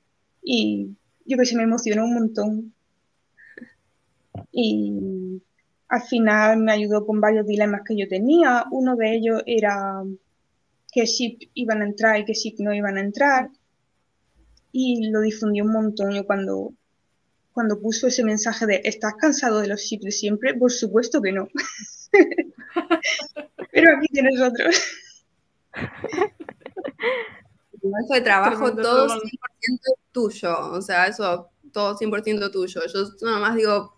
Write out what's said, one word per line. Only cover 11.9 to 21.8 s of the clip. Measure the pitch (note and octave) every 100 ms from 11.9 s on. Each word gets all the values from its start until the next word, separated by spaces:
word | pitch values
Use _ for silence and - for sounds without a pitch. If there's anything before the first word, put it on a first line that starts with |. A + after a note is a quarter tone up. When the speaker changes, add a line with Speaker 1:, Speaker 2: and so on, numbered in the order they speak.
| G#3 A3+ G#3+
Speaker 1:
y | G#3+
qué |
ship | G#3+ A3 G#3+
no | G3+
iban | G#3 G3+ G3
a |
entrar. | G3 G3+ C#4+ C4 C4 - _ _ _ _ _ _ _ _ _ _ _
Y | B3+ B3+ A#3+ A3
lo | G#3+
difundió | G#3+ G#3+ G#3+ G#3
un | G#3+
montón. | A3 G#3+ G#3+ G3
Yo | G3+ G3+
cuando, | G3 F#3+ F#3+ G3+ - _ _ _ _ _ _ _
cuando | - A3 G#3
puso | G#3+ A3 B3+
ese | B3
mensaje | A3 G#3+ A#3 A3 A3
de, | F#3+
"¿Estás | - G#3 G#3+ G#3
cansado | D#4 - B3+ G#3+
de | G3+
los | G3+
ships | - G#3+ G3
de |
siempre?", | G#3 G#3 G#3 B3+ B3
"Por | B3
supuesto | B3 A3 G#3 B3 D4+
que | G3
no". | F#3+ G3
<laughs> | C#4+ - -